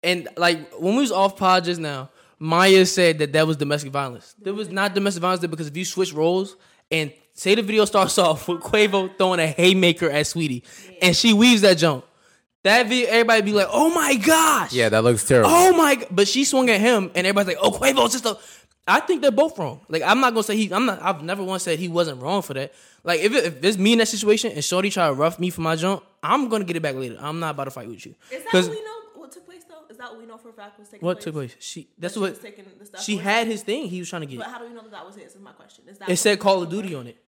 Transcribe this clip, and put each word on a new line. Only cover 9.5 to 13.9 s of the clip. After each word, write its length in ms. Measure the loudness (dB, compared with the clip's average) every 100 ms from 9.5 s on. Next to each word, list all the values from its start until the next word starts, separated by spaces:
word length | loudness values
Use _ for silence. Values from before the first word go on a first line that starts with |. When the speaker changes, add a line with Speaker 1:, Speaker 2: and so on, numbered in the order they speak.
| 4 4 6 2 2 -2
Speaker 1:
at 160 | -2 -4
Sweetie, 380 | -4 -4 -6 -10 -20 -20
Speaker 2:
Yeah. 80 | 0
Speaker 1:
and 120 | 0 2
she 180 | 4
weaves 280 | 6 6 6
that 160 | 4 4
jump, 280 | 2 -2 -10 _ _ _ _ _
that 240 | 2 2 2
video, 200 | 0 2
everybody 320 | 2 4 2
be 120 | 2
like, 140 | 0 0
"Oh 240 | 2 2